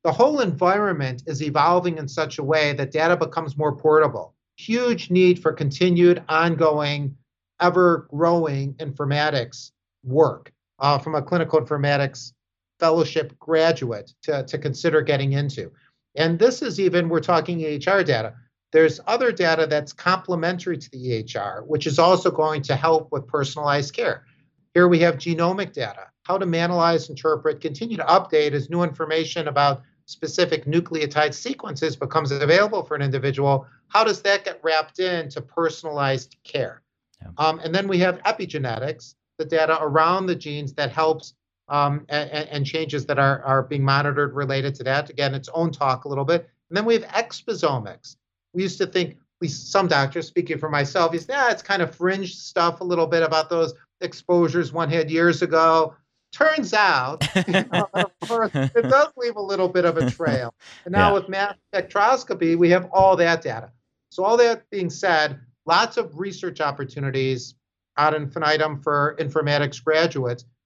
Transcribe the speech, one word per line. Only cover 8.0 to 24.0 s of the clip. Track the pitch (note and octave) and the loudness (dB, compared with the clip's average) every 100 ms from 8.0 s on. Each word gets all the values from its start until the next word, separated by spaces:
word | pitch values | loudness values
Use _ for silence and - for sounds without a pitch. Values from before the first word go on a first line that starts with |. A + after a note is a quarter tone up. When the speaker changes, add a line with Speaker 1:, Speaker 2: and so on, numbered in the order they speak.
| - D3 E3+ E3+ D#3+ C#3 C#3 | -2 -2 2 2 0 -2 -6
Speaker 1:
informatics | C3+ D#3 C#3 C#3 D3 D3+ C#3+ A#2+ - - _ _ _ | -8 -10 -6 -2 0 0 -2 -4 -10 -20 _ _ _
work, | B2+ C#3 D3 - - _ _ - | -2 2 4 2 -14 _ _ -2
uh, | C#3 C#3 | 0 0
from | D#3+ | 0
a | D#3 | -4
clinical | C#3+ F3 D#3+ D#3 | -2 -2 2 0
informatics | C#3 D3 C#3+ C#3+ C#3 - - _ _ _ _ - | 0 -2 0 2 0 -6 -18 _ _ _ _ -2
fellowship | E3 E3 D#3 E3 D3 - | 2 2 2 -2 -6 -8
graduate | - D#3+ D#3+ E3 B2 G#2+ G2+ _ | -2 2 4 2 -4 -8 -12 _
to, | - C#3+ | -6 -4
to | C3 C#3+ | -4 -6
consider | D3 C3+ E3+ D#3 | -6 -2 0 0
getting | C#3 C#3 C#3 | 0 0 0
into. | C#3 C#3+ - - - _ _ _ C#3 | -2 -2 -6 -12 -16 _ _ _ -2
And | E3 E3+ | 0 4
this | A#3 B3 | 2 2
is | C4 E3 | -6 0
even, | F#3 F3 E3+ | 0 2 0
we're | E3 | 0
talking | D#3 E3+ E3 E3+ | 2 0 0 -4
E | D#3 | -4
H | D3 E3 | -4 0
R | G3 | 0
data. | D3 A#2+ A2 - _ _ _ | 2 0 -2 -12 _ _ _
There's | D#3+ D#3+ D#3 - | 4 4 2 -2
other | A#3+ B3+ | 0 0
data | - E3+ E3 D#3 | 2 2 2 2
that's | D3+ D3 | 0 -4
complementary | - F3+ F#3 F#3 F3 E3+ F3+ F3+ D#3+ | -6 0 0 0 -2 -2 -4 -4 -8
to | - | -8
the | C3 B2+ | -12 -6
E | |
H | A2+ - A2+ | -6 -4 -8
R, | G2+ G#2 - | -8 -8 -6
which | D3+ D#3+ | -4 -2
is | D3 | 4
also | E3+ F#3 F#3 | 4 4 2
going | D3+ D#3 D3+ | 0 -2 -2
to | C#3+ C#3 | -2 0
help | D#3+ D#3+ D#3 | 2 2 0
with | C#3 - | -8 -6
personalized | D3 C#3 D#3 D3 C#3+ C#3+ | -4 -4 -4 -2 0 -2
care. | - | -4